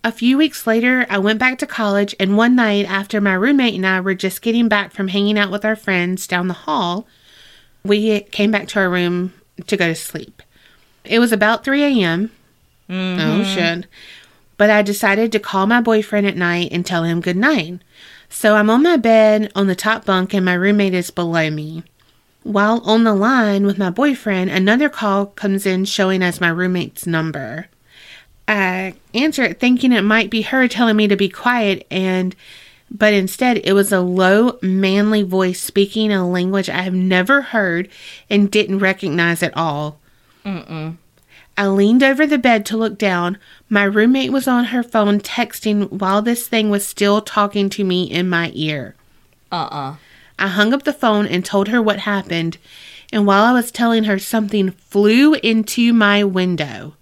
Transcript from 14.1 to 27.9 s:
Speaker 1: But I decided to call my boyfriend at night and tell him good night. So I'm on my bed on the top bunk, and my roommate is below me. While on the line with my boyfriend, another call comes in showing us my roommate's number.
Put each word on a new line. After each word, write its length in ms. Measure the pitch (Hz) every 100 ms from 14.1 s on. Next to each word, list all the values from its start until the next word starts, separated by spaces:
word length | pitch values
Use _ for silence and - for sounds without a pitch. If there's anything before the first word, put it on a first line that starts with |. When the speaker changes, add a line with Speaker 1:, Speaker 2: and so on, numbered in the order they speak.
| - - _ _ -
Speaker 1:
But 120 | 208
I 120 | 208
decided 500 | 202 202 208 196 226
to 80 | 214
call 260 | - 190 196
my 140 | 240
boyfriend 440 | 226 220 214 208
at 120 | 202 180
night 320 | 175 175 175
and 160 | 175 180
tell 160 | 175
him 180 | 165 170
good 180 | 175 180
night. 420 | 262 285 160 180 _ _ - - _
So 260 | - 220
I'm 160 | 214 214
on 100 | 233
my 140 | 330 330
bed 540 | 226 220 214 214 214 190
on 100 | 196
the 80 |
top 300 | 185 214 226
bunk, 300 | - 185 185
and 100 | 202
my 100 | 185
roommate 400 | 180 190 208 196
is 160 | 180 175
below 400 | - 170 165 156
me. 320 | 151 156 160 - _ _ _ _ _
While 360 | - 208 208 233
on 180 | - 226
the 120 | 226
line 520 | 202 220 262 214 196 202
with 100 | 196
my 120 | 190
boyfriend, 600 | 196 285 254 220 190 185
another 380 | - 185 240 294
call 380 | - 208 196 202
comes 400 | - 202 196 196
in 180 | 185
showing 380 | 196 - 190 190
us 180 | 180 160
my 80 | 175
roommate's 600 | 165 180 180 - - 180
number. 580 | 165 160 151 113 147 - _ _